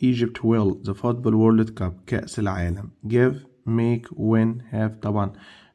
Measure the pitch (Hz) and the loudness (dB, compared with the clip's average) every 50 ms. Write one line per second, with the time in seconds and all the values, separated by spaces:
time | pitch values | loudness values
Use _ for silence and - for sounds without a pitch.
0 | 135 127 123 120 120 113 117 - - 113 117 113 104 98 92 - - 98 98 - | 0 0 0 0 0 -2 -4 -2 0 2 2 4 2 2 0 -2 -4 -8 -6 -4
1 | - 120 120 120 120 113 110 110 110 113 113 110 110 110 - - 95 87 87 - | -2 -2 -2 -2 0 2 4 4 6 6 6 4 4 0 -2 -4 -6 -6 -6 -8
2 | - - 123 - - - - - 107 98 95 92 85 87 87 98 104 - - _ | -8 -6 -6 -6 -6 -6 -6 -4 -4 -2 -2 -2 -4 -4 -4 -6 -8 -12 -14 _
3 | - 107 117 120 123 131 143 143 - - _ _ - 110 113 117 117 117 120 113 | -6 -2 0 2 2 2 0 -2 -8 -18 _ _ -6 -2 0 0 2 0 0 -2
4 | 117 - - - 107 110 113 113 113 113 117 123 123 - - 107 110 107 110 - | -4 -8 -10 -4 0 2 2 4 2 2 0 -4 -8 -8 -4 -4 -4 -4 -4 -6
5 | - 107 104 107 101 98 101 - - - - - _ _ _ | -6 -4 -2 -2 -2 -4 -6 -10 -20 -20 -20 -20 _ _ _